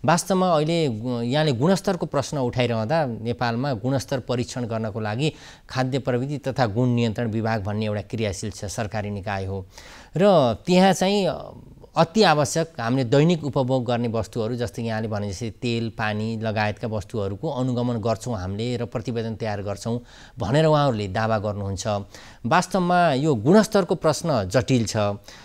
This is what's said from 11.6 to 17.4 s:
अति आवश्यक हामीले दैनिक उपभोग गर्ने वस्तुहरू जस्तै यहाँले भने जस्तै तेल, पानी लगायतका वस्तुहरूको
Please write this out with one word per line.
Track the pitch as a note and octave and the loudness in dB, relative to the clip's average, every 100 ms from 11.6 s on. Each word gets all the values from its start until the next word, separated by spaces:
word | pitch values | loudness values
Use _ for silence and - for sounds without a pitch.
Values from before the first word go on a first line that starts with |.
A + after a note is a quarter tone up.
| - - - - | -20 -20 -8 0
अति | D#3+ A3 | 2 6
आवश्यक | G3 D3+ C#3+ E3 E3 - | 6 6 2 0 -4 -4
हामीले | A#2 C3 | -2 0
दैनिक | A#2+ C#3 D#3 F3 | 4 4 6 2
उपभोग | D3+ C#3+ B2 C3 | 0 -2 0 0
गर्ने | A#2+ A#2+ A#2+ | 0 0 0
वस्तुहरू | A2+ A2+ B2 A2 | -2 -4 -4 -4
जस्तै | A#2+ A#2 - | -2 -4 -4
यहाँले | A2+ A2 A2 | -4 -4 -4
भने | G#2+ G#2 | -4 -6
जस्तै | F#2 A#2 | -6 -8
तेल, | - B2 A#2 A#2 | -6 -2 -2 -2
पानी | - A2 G#2+ A2 A2+ | -4 -4 -2 -4 -4
लगायतका | A2+ G#2+ G#2+ G#2 A#2 | -2 0 -2 -2 -6
वस्तुहरूको | G#2+ - A#2 G2 G2+ | -6 -6 -4 -4 -4